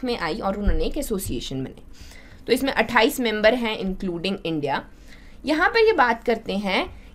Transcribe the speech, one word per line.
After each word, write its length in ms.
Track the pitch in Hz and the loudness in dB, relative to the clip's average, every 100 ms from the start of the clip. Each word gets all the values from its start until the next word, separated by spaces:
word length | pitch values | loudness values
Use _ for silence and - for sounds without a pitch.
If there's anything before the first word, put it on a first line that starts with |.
में 140 | 254 240 | -4 -4
आई 200 | 170 - | -4 -2
और 180 | 196 202 | -4 -2
उन्होंने 280 | 202 175 | 2 2
एक 140 | - 311 | 2 -2
एसोसिएशन 680 | 269 190 - 127 - 135 | -4 -4 -4 -6 -6 -8
बनाई। 180 | 131 - - - - - - - - | -8 -12 -20 -20 -20 -20 -20 -8 0
तो 60 | |
इसमें 200 | 254 269 | 0 0
अट्ठाईस 480 | - 226 240 226 285 | 0 2 4 4 2
मेंबर 340 | 233 214 214 | -2 4 4
हैं, 260 | 254 233 220 | 4 0 -4
including 540 | 190 185 190 170 185 202 170 | -4 -4 -6 -4 -4 -4 -4
इंडिया। 420 | 160 143 143 - - - - - - | -4 -2 -4 -6 -16 -20 -20 -20 -8
यहाँ 240 | - 311 381 | -2 0 2
पर 180 | 453 440 | 4 4
ये 60 | |
बात 320 | 359 240 233 | 4 2 2
करते 280 | - 220 220 | 0 -2 -2
हैं 540 | 190 202 208 359 - - | -4 -2 -2 -2 -8 -20